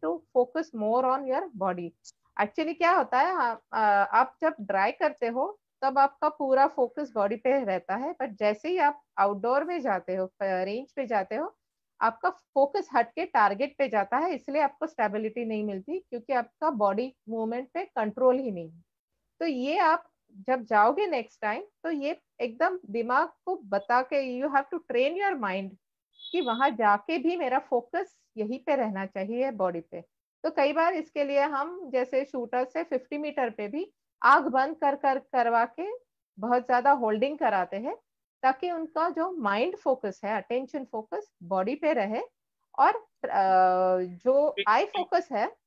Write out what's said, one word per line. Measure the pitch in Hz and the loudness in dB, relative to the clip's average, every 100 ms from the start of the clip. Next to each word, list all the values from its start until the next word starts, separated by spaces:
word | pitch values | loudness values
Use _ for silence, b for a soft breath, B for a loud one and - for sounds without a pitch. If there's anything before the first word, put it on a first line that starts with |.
| 320 | -6
to | 339 _ 254 | -6 _ 0
focus | 247 320 - 226 | 0 -2 -6 -4
more | 214 240 | 0 2
on | 262 262 | 2 0
your | 269 262 359 220 | 0 -4 -4 -4
body। | 190 180 170 - - - _ - | -4 -4 -8 -14 -20 -20 _ -4
Actually | 208 - 311 339 | -2 -2 -4 0
क्या | 339 | 4
होता | 359 254 247 | 4 2 2
है, | 320 | 2
हाँ, | 359 240 220 _ | 2 0 -2 _
अ, | - 214 202 196 220 | 0 4 4 4 4
आप | 254 - | 2 2
जब | 311 - | -2 -2
dry | 202 196 208 | -2 2 2
करते | - 311 254 233 | 2 0 0 -4
हो, | 240 339 415 _ - | -2 -4 -6 _ -4
तब | 269 269 | 0 4
आपका | 277 - 302 | 2 2 -2
पूरा | 302 269 262 277 | 0 2 4 4
focus | 285 240 - 294 220 | 2 -2 -2 -6 0
body | 202 220 | 0 0
पे | 254 277 | 0 0
रहता | 220 185 - 202 | 0 -4 -2 -4
है, | 285 - | -4 -6
but | 262 | -8
जैसे | 196 208 214 311 | -2 -2 0 -2
ही | 359 | 0
आप | 294 294 _ - | 0 0 _ 0
outdoor | 202 202 233 269 | 0 0 0 0
में | 320 349 | 0 -4
जाते | 247 185 180 190 | -2 -2 -2 -6
हो, | 190 | -6
अ, | - | -6
रेंज | 196 185 190 220 285 | -4 -2 -2 -6 -8
पे | - 233 | -8 -4
जाते | 214 190 226 | -2 -2 -6
हो, | 349 - _ _ _ - | -6 -10 _ _ _ -2
आपका | 226 226 359 | -2 0 -4
focus | - _ 277 277 403 - | -4 _ 2 2 2 -2
हट | 254 233 | 0 0
के | - 349 | -2 -2
target | 240 208 202 285 - | 4 4 2 -4 -2
पे | 269 | 0
जाता | 208 196 254 | 0 0 0
है, | 349 294 | 0 -4
इसलिए | - 285 | -4 0
आपको | 277 - 320 | 0 -2 -8
stability | - 214 208 220 226 226 | -2 -2 -2 -6 -6 -6
नहीं | 214 | -4
मिलती, | 214 196 196 370 | -4 -8 -8 -10
क्योंकि | - 240 220 | -10 -12 -4
आपका | 254 240 - 311 | -4 -4 -4 -2
body | 240 202 202 254 - - | 2 0 0 -4 -8 -10
movement | 226 220 240 262 | -6 -4 -6 -8
पे | 330 381 | -10 -8
control | - 214 214 254 254 | -4 -4 2 2 2
ही | 262 | 0
नहीं | 185 165 | -6 -10
है। | 165 _ _ _ _ _ - | -16 _ _ _ _ _ -8
तो | 330 | -4
ये | 254 262 359 | -4 -2 2
आप | 330 339 - _ _ 196 | 2 2 -2 _ _ -10
जब | 190 254 | -2 -2
जाओगे | 220 214 220 294 415 | 2 4 4 4 0
next | 277 214 - | -2 -6 -8
time, | 214 240 415 _ | -6 -6 -8 _
तो | 330 | -6
ये | 302 285 349 _ - | -4 -4 -6 _ -8
एकदम | 240 226 339 370 202 | -6 -2 -2 -2 -6
दिमाग | 226 233 254 330 - - | -4 0 0 0 -4 -8
को | 370 208 | -8 -4
बता | 196 202 240 | -4 0 0
के, | 254 285 262 247 | 2 -2 -2 -4
you | 285 | 0
have | 277 - | 0 -2
to | 339 - | -8 -4
train | 240 269 349 | 0 0 0
your | 403 311 | -2 -2
mind | 208 185 196 - _ _ _ - - | -4 -4 -8 -14 _ _ _ -20 -6
कि | 349 | -4
वहां | 254 226 277 226 | -2 0 0 2
जाके | 208 202 - 359 | 2 2 0 -2
भी | 320 349 | -2 -2
मेरा | 262 262 | -2 -2
focus | - 247 240 339 370 _ _ 220 | 0 -4 -2 -6 -6 _ _ -8
यहीं | 214 262 | -6 -6
पे | - - | -2 0
रहना | 220 190 190 | 0 -4 -6
चाहिए, | 190 196 240 269 | -6 -6 -4 -4
body | 214 185 170 | -2 -2 -4
पे। | - 170 - _ _ _ | -8 -14 -16 _ _ _
तो | 311 | -4
कई | 311 285 | 0 2
बार | 302 330 | 2 2
इसके | 349 311 302 | 0 -4 -4
लिए | 277 277 | 0 2
हम | 285 277 311 359 302 | 2 0 -6 -8 -4
जैसे | 254 247 269 277 | -2 0 -2 -2
शूटर | 262 233 247 262 | -6 -4 -2 -2
से | 320 | -4
fifty | 339 262 - 294 | -4 -4 -6 -8
meter | 302 294 240 | -6 -4 -4
पे | 220 208 | -4 -8
भी | 285 392 _ _ - | -8 -10 _ _ 0
आंख | 240 294 277 | 6 6 4
बंद | 262 269 311 | 0 0 0
कर | 285 285 | 0 0
कर | 277 269 | 0 -2
करवा | 262 254 233 233 240 | -2 0 2 2 0
के | 277 381 508 _ _ _ - | -4 -10 -10 _ _ _ -8
बहुत | 226 247 | 0 0
ज्यादा | 247 247 262 | 2 2 4
holding | 277 220 214 262 294 | 4 2 0 -2 0
कराते | 262 196 180 196 | 0 0 -2 -4
हैं, | 254 440 _ _ _ _ | -8 -10 _ _ _ _
ताकि | 262 262 359 | 0 0 -2
उनका | 339 320 311 339 | -6 -6 -2 -2
जो | 320 349 | -2 -4
mind | 349 208 202 320 381 | -2 -2 0 -2 -2
focus | 294 262 202 185 202 | -2 -2 -2 -6 -4
है, | 214 | -4
attention | - 247 277 294 262 | -4 -6 -4 -10 -8
focus | 220 226 381 415 - | -12 -8 -10 -10 -14
body | 175 190 196 302 | -4 -2 -2 -2
पे | 311 | 0
रहे, | 277 202 220 494 _ _ _ _ - | 0 0 -4 -6 _ _ _ _ 2
और, | 320 440 - _ | 4 2 -6 _
अ, | - 202 190 185 185 185 185 185 | -4 0 4 6 6 4 2 2
जो | 185 180 247 277 294 - 202 | -2 -4 2 4 2 0 2
eye | 226 415 | 4 2
focus | 403 349 349 339 | -4 -2 -2 0
है, | 226 240 - | -2 -4 -6